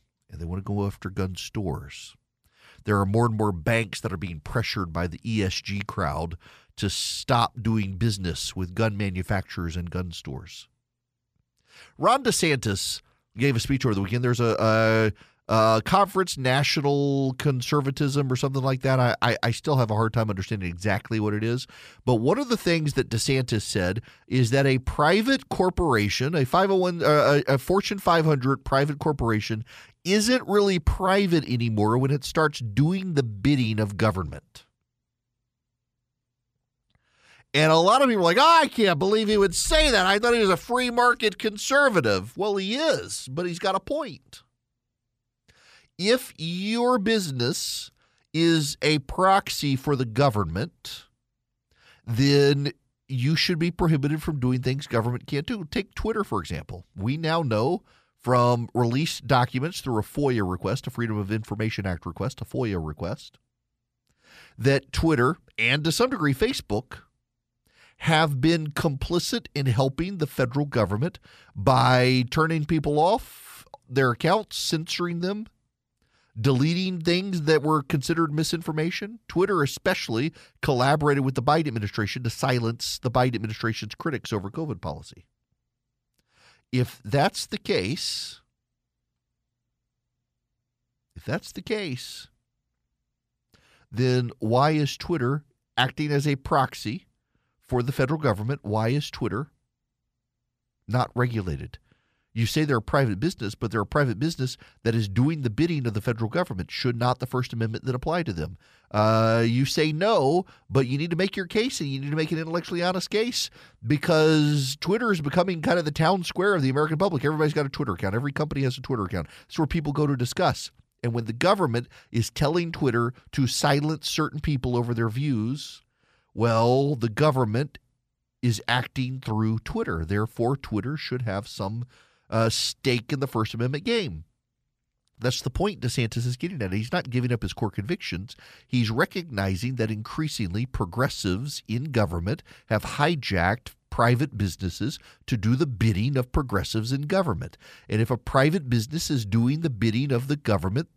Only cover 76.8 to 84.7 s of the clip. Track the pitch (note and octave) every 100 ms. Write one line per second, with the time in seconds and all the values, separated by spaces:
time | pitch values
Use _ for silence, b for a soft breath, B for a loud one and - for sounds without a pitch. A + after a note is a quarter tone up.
76.8 | F#3 F3+ D#3+ F3 G3 F3+ D3+ D#3 D3+ D3+
77.8 | - D3+ C3 E3 E3 D3+ D#3+ E3 E3+ D#3
78.8 | E3 - G#3 A#3 - - G3 F#3 C#3+ -
79.8 | F#3 F#3 - A2+ D#3 B B B - B2+
80.8 | C3 D#3 D3 C#3+ C3+ C3 A#2+ D#3 D3+ A2+
81.8 | G2+ - G2+ B2+ A#2+ - C#3 B2+ A#2 A#2
82.8 | - - B2+ B2+ B2+ A#2 G#2+ A2 A#2 A2
83.8 | G#2+ - E3+ C3 - G#2+ F#2+ B2+ D#3